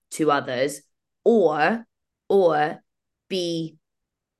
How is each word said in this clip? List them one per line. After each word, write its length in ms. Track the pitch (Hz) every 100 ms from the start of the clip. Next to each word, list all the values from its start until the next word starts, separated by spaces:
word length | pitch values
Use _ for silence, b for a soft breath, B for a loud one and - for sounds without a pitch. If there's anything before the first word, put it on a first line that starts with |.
| _
to 180 | - 151
others 500 | 143 131 127 143 147 _ _ _ _
or, 640 | - 233 165 151 156 226 - _ _ _ _
or 540 | 196 175 151 151 - _ _ _ _ _
be 480 | 190 175 165 160 - _ _ _ _ _